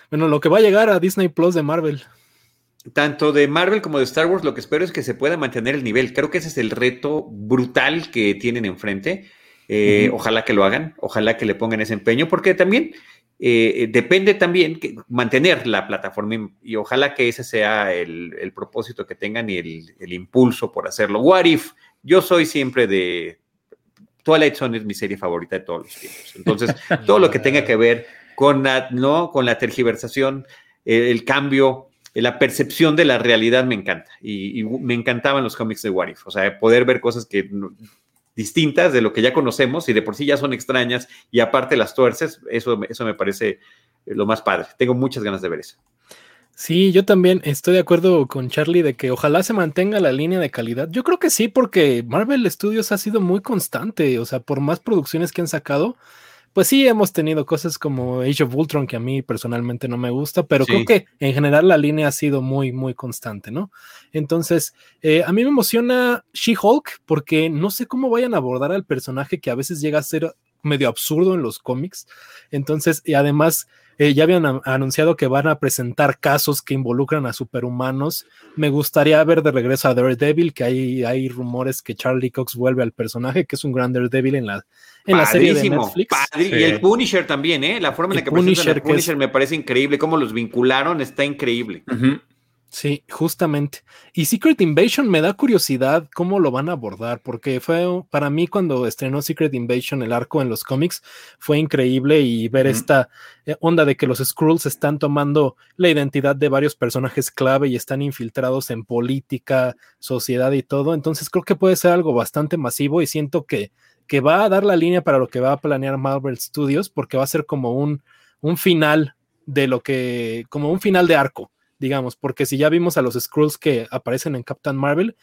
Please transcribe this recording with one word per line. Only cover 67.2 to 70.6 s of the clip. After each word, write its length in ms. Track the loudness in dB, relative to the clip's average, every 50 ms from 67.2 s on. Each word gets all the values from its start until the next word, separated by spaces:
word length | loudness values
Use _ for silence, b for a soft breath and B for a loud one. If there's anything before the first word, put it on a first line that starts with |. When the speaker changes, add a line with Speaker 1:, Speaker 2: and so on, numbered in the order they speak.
| 0 0 0 0 2 0
Speaker 1:
no 200 | 0 -2 -2 -4
sé 160 | -4 -6 -8
cómo 240 | -6 -4 -4 -2 0
vayan 240 | 0 0 0 0 -2
a 40 |
abordar 340 | -2 -2 -2 -2 -2 -2 -2
al 140 | -2 -4 -4
personaje 560 | -4 -6 -6 -6 -6 -6 -6 -6 -6 -8 -6
que 100 | -4 -4
a 40 | -4
veces 260 | -4 -6 -6 -6 -6
llega 180 | -4 -2 -2 -2
a 40 | -2
ser 300 | -2 -4 -4 -4 -6 -8 _ _ _ _ _